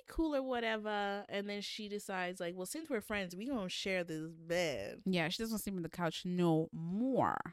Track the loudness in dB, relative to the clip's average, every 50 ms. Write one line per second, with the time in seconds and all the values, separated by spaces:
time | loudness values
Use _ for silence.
0 | -12 -6 0 2 2 4 4 2 2 2 0 0 2 0 0 0 0 0 0 0
1 | 0 0 0 -2 -4 -4 -4 -4 -2 -2 -4 -4 -4 -6 -6 -6 -6 -4 -6 -6
2 | -4 -4 -2 -2 -2 -2 -2 -2 -4 -4 -2 -4 -6 -4 -6 -6 -4 -2 -2 -2
3 | -2 -2 -2 -2 -2 -2 -4 -6 -4 -2 -2 -2 -2 -2 -4 -2 0 0 2 0
4 | 0 0 -2 -4 -4 -6 -8 -10 -4 0 2 2 2 2 0 -2 -4 -6 -6 -4
5 | 0 2 4 4 4 2 0 -2 -2 -2 -2 -2 -2 -2 -4 -2 -4 -4 -2 0
6 | 0 0 0 -2 -2 0 2 6 6 6 6 6 4 2 -2 -6 -4 -2 0 0
7 | 2 4 4 4 4 4 4 0 -2 -6